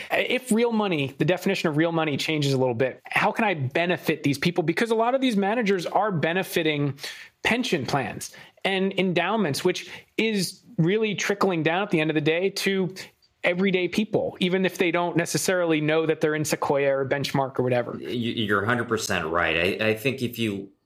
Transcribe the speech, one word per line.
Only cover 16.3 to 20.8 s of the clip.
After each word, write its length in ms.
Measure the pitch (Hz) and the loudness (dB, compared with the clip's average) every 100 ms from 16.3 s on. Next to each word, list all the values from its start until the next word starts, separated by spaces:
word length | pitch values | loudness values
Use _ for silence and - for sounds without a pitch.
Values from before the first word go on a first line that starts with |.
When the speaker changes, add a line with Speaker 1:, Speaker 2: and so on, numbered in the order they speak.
| 151 | 0
Speaker 1:
in 80 | |
Sequoia 500 | 151 165 - 143 139 | -2 -2 0 2 2
or 120 | 135 135 | 2 0
Benchmark 520 | 143 127 143 131 - | -2 0 0 0 0
or 60 | |
whatever. 340 | 127 123 117 - | 0 2 0 -6
Speaker 2:
You, 120 | 67 | -6
you're 520 | 120 117 117 101 104 | -4 -2 -2 0 2
a 40 | 101 | 2
hundred 240 | 120 113 | 0 0
percent 360 | 110 - 92 80 | -2 -2 -2 0
right. 540 | 85 82 80 90 101 | 0 2 2 0 2
I, 60 | 110 | 0
I 20 | |
think 280 | 110 139 113 | 0 0 -2
if 160 | 120 117 | -4 -2
you, 300 | 113 98 98 _ | -4 -4 -8 _